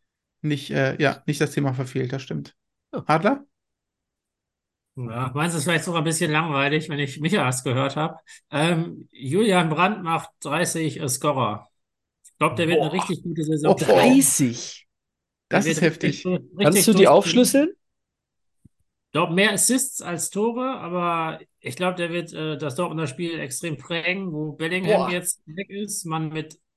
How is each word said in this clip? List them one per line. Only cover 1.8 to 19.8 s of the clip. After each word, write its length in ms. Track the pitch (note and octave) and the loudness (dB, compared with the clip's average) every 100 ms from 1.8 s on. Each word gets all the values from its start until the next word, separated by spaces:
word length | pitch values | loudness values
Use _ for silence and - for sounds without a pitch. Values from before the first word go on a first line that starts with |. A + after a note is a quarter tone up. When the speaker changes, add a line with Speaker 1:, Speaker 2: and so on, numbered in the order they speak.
| B2+ C3+ B2+ | -4 -6 -6
Speaker 1:
das 80 | C3+ | -6
stimmt. 340 | - D#3 C#3 _ _ _ _ | -8 -10 -10 _ _ _ _
Speaker 2:
Ja. 100 | C4 - | -6 0
Speaker 1:
Adler? 400 | D#3 G3 C#4 - _ _ _ _ _ _ _ _ _ _ _ _ _ _ - | 2 2 0 -4 _ _ _ _ _ _ _ _ _ _ _ _ _ _ -12
Speaker 3:
Ja, 360 | A#2+ A#2 B2+ | -8 -6 -4
meinst 200 | C3 E3+ | -2 -2
du, 40 | E3 | -2
es 60 | |
vielleicht 200 | C3+ E3 | 0 0
sogar 180 | E3 E3+ | 0 -2
ein 20 | |
bisschen 260 | D#3 D#3+ E3+ | 0 0 0
langweilig, 600 | D3+ E3 C#3 C#3 D3+ D#3 | 0 0 0 0 0 -2
wenn 80 | C#3+ | -4
ich 200 | C#3 D#3 | -4 -4
Michaels 460 | D#3 G#3 B2+ B2+ | -2 0 0 -2
gehört 320 | D3 B2 C3+ D3+ | -2 0 0 -2
hab? 240 | D#3+ - - - _ | -4 -6 -20 -20 _
Ähm, 580 | D3 D#3+ E3 E3+ E3 - | 0 2 0 -2 -8 -18
Julian 600 | - C3 E3 A3+ F#3 E3 | -14 -4 0 2 4 2
Brandt 320 | D#3 F#3 G3+ | 2 0 0
macht 260 | F3 D#3+ - _ | -4 -4 -6 _
dreißig 600 | - D3+ F3 E3 D#3+ B2+ D3 | -6 -2 -2 -2 -4 -4 -4
Scorer. 580 | B2+ D3+ C3+ A2 G#2+ - _ _ _ _ _ | -2 0 0 -2 -4 -12 _ _ _ _ _
Ich 140 | - - | -20 -2
glaub, 180 | D#3 D#3+ | 0 2
der 120 | E3 | 2
wird 120 | E3 | 2
eine 100 | D3+ | 2
Speaker 1:
Boah. 80 | F3 | 0
Speaker 3:
richtig 240 | - F3+ | -2 -4
gute 220 | F3 D#3+ | -6 -4
Saison 280 | D3+ D#3 D#3 | -2 2 4
Speaker 1:
Oh. 40 | G3 | 4
Speaker 3:
spielen. 180 | D#3+ G3 | 6 6
Speaker 2:
Dreißig? 880 | G#3 C4 - - C3 A#2+ - - _ _ _ _ _ _ - | 6 6 4 2 0 -2 -10 -16 _ _ _ _ _ _ -2
Speaker 3:
Der 80 | F3+ | 0
Speaker 1:
Das 40 | |
Speaker 3:
wird 120 | D#3 D#3 | 2 2
Speaker 1:
ist 60 | |
heftig. 440 | D#3+ - D#3 D3 F3+ | 2 2 -2 -2 -2
Speaker 3:
richtig, 60 | |
richtig 260 | F3+ - - | -2 -4 0
Speaker 2:
Kannst 200 | D3+ F#3+ | 4 6
du 40 | |
die 140 | F#3+ G#3+ | 6 8
Speaker 3:
durchziehen. 100 | - | 8
Speaker 2:
aufschlüsseln? 600 | D#3+ G3+ A#3+ B3 C#4 D#4 - _ _ _ _ _ _ _ _ - _ _ _ _ | 8 6 4 6 4 2 -2 _ _ _ _ _ _ _ _ -20 _ _ _ _
Speaker 3:
Ich 60 | |
glaub, 180 | C#3+ E3+ | -2 0
mehr 200 | E3+ G#3 | 2 2
Assists 500 | G3 - B3+ | 2 2 0